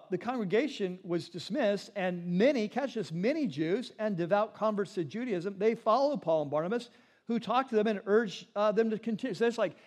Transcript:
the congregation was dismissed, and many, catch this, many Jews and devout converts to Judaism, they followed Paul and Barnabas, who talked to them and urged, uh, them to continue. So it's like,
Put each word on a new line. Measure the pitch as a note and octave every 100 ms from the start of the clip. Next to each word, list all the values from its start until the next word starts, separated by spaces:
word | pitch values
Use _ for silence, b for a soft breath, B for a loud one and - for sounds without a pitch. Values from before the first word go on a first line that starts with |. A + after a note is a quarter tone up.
| -
the | F3+
congregation | A3 B3+ G3 G#3 C#4+ - F#3+ F#3
was | - E3+ D3+
dismissed, | F3 - B3 A3 G3+ - G3+
and | F#3 F3+ F3
many, | F3 B3 C#4 G#3+
catch | A#3+ C4+
this, | A3+ D#3+
many | E3 G3+ D#4+ C4
Jews | C3+ D#3+ G#3 A#3+ -
and | A3 F3+
devout | E3+ G3+ G#3+ -
converts | G#3+ G#3 G3
to | -
Judaism, | D3+ G#3+ B3+ F3+ F3+ F#3+
they | A3 A3+
followed | - A3+ C#4 C4+
Paul | E3 D#3+
and | C#3+
Barnabas, | D3 E3+ A#3+ - b b b -
who | A#3
talked | - B3 C4
to | G#3+
them | G#3+
and | G#3+ -
urged, | G#3 A3 - - G3+
uh, | G#3+
them | G#3 A3+
to | G#3+
continue. | A#3 A3 C4
So | E3+ A#3
it's | A3+
like, | F#3+ -